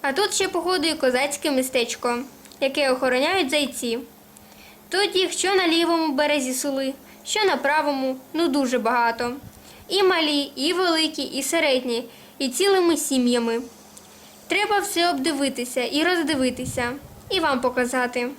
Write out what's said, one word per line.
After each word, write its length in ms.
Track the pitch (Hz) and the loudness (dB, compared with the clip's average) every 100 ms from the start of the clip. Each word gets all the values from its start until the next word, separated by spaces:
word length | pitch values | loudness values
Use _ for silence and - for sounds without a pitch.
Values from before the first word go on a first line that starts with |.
А 100 | 285 | -2
тут 220 | 269 415 | 0 0
ще 140 | - 381 | 0 -2
походу 380 | 349 339 370 320 | -2 0 0 0
і 80 | |
козацьке 560 | 311 262 247 285 294 320 | 2 2 2 0 -2 0
містечко, 680 | 262 254 262 233 - 247 240 262 - - - | 0 0 0 -2 -2 -2 -4 -6 -16 -20 -4
яке 300 | 269 269 277 | -2 0 0
охороняють 600 | 254 262 254 294 381 269 | 2 2 2 2 2 0
зайці. 480 | 302 277 - 240 226 247 - - - - - - - - | 0 -2 -4 -4 -4 -8 -20 -20 -20 -20 -20 -20 -20 -4
Тут 280 | 359 403 381 | -2 0 0
їх 160 | 359 | 0
що 220 | - 370 | -2 0
на 140 | 392 349 | 2 2
лівому 440 | 330 339 339 320 | 2 2 2 0
березі 420 | 269 294 294 254 | 2 2 2 0
Сули, 400 | 254 285 269 269 269 - - | -2 -2 -2 -4 -6 -16 -18
що 200 | - 427 | -6 0
на 120 | 403 277 | 2 2
правому, 600 | 277 302 294 269 262 262 - | 2 0 0 -2 -2 -4 -6
ну 160 | 311 339 | -2 0
дуже 300 | 277 254 247 | 2 0 0
багато. 540 | 220 240 233 226 240 269 - - - - - | 2 2 2 0 -6 -6 -14 -20 -20 -20 -4
І 140 | 381 | 2
малі, 380 | 381 359 311 285 277 - | 4 4 2 0 -2 -2
і 160 | 285 | -2
великі, 500 | 349 359 320 311 302 | 2 2 2 0 -2
і 200 | - 269 | -6 -4
середні, 600 | 277 330 311 254 254 233 247 - - - | -2 0 2 2 0 -4 -6 -16 -20 -6
і 100 | 269 | -4
цілими 480 | 254 403 381 339 294 | 0 4 4 4 2
сім'ями. 640 | - 262 240 240 233 226 233 - - - - - - - - | 2 2 2 2 0 -4 -6 -16 -20 -20 -20 -20 -20 -20 -4
Треба 300 | 359 427 403 | -2 2 0
все 320 | 392 339 349 | 0 0 2
обдивитися 760 | 277 302 277 277 262 247 - | 2 -2 0 -2 -2 -4 -4
і 180 | 240 285 | -2 0
роздивитися, 880 | 339 359 294 294 254 247 254 - 240 285 - - - | 2 2 0 0 0 -2 -6 -4 -4 -6 -14 -20 -6
і 100 | 381 | -2
вам 200 | 320 262 | 0 0
показати. 680 | 254 247 247 254 247 247 247 | 0 0 -2 0 -2 -2 -6